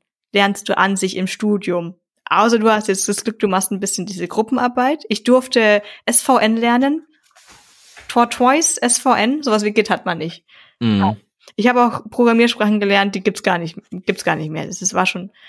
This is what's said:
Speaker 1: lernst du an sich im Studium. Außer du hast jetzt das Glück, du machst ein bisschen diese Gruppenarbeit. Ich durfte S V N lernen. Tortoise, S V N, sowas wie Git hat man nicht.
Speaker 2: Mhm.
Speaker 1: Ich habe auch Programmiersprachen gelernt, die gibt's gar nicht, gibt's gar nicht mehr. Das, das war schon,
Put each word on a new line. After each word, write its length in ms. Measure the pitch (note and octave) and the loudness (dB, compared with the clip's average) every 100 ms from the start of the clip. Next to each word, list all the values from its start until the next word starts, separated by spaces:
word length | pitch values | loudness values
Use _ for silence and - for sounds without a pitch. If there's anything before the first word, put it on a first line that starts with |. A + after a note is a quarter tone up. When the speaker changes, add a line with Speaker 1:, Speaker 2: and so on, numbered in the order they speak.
| _ _ _ | _ _ _
Speaker 1:
lernst 380 | G3+ G3+ G3 - | 0 0 0 -2
du 80 | - | 0
an 180 | F#3+ G3 | 2 0
sich 220 | F#3+ F#3 | -2 -2
im 80 | F#3 | -6
Studium. 720 | - G#3+ G#3 G3 F3 E3+ - _ _ - | -2 -2 0 -2 -4 -4 -12 _ _ -2
Außer 280 | E3+ A3+ A3+ | 2 4 4
du 100 | A3 | 4
hast 160 | G#3+ G#3+ | 2 0
jetzt 220 | F#3+ - | -2 -2
das 160 | G3+ | -4
Glück, 160 | - G#3+ | -6 -2
du 80 | G3+ | 0
machst 240 | F#3+ F#3+ | 0 -2
ein 80 | G3 | -4
bisschen 260 | F#3+ - F#3 | -6 -6 -8
diese 220 | F#3 F3 | -8 -6
Gruppenarbeit. 760 | - A3 B3 B3 A#3+ B3+ D#4 - | -4 -2 0 -2 0 -2 -2 -4
Ich 160 | G#3 | -2
durfte 580 | - B3+ B3+ B3 G#3+ G#3 G#3 - | 2 2 4 2 4 2 0 -10
S 180 | - A#3+ | -2 -2
V 160 | - B3 | 2 2
N 180 | A3 A3+ | 4 2
lernen. 480 | A#3 A#3+ C#4 D#4 - _ _ _ - - _ _ _ - - | 2 2 2 0 -6 _ _ _ -20 -20 _ _ _ -20 -2
Tortoise, 720 | A#3+ A#3 - B3 D4 E4 - | 0 0 2 2 2 0 0
S 180 | B3 - | 0 0
V 140 | C4 | 0
N, 280 | G#3+ A3 D4 | 2 2 0
sowas 220 | C#4+ G#3+ | 0 0
wie 80 | G#3 | 0
Git 180 | A3 G3+ | 0 0
hat 160 | F3+ F#3+ | -2 -4
man 120 | E3+ | -6
nicht. 260 | D#3+ - _ - - - | -8 -10 _ -20 -20 -4
Speaker 2:
Mhm. 380 | A#2 G2+ G2 A2 _ _ - - | 0 2 2 -2 _ _ -12 -2
Speaker 1:
Ich 100 | A3+ | 2
habe 180 | B3 | 2
auch 240 | A#3+ - - | 2 0 -6
Programmiersprachen 680 | - A#3 A#3 A#3 - G#3 G#3+ | 0 2 4 2 2 0 0
gelernt, 380 | G3+ G3 G3+ G3 | 2 2 0 -2
die 80 | |
gibt's 180 | F#3+ F#3+ | -2 -2
gar 160 | G3+ F3+ | -2 -2
nicht, 200 | E3 - - | -4 -12 -16
gibt's 320 | F#3 - F#3 | -10 -6 -4
gar 140 | F3 E3 | -2 -4
nicht 140 | D#3 | -4
mehr. 140 | D#3 | -8
Das, 140 | D3+ F3+ | -10 -8
das 160 | F3+ | -6
war 120 | F#3 F#3 | -2 -2
schon, 260 | F3+ F#3+ _ | -4 -12 _